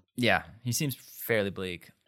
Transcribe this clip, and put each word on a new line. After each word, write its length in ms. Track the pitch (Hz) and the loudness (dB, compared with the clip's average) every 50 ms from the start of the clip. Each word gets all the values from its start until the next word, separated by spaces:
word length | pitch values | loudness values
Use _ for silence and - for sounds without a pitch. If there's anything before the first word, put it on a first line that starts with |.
| _ _ - | _ _ -4
Yeah, 260 | - - 107 95 82 - - - - - | 2 4 4 4 4 2 -4 -18 -10 -6
he 80 | 123 | -4
seems 240 | 117 - 160 135 123 | -2 -2 -2 -2 -4
fairly 540 | - - - - - - - 117 107 98 98 | -8 -14 -20 -16 -10 -2 0 2 2 2 0
bleak. 400 | 85 98 95 92 87 87 - - _ _ _ | -2 -4 -6 -6 -6 -8 -12 -18 _ _ _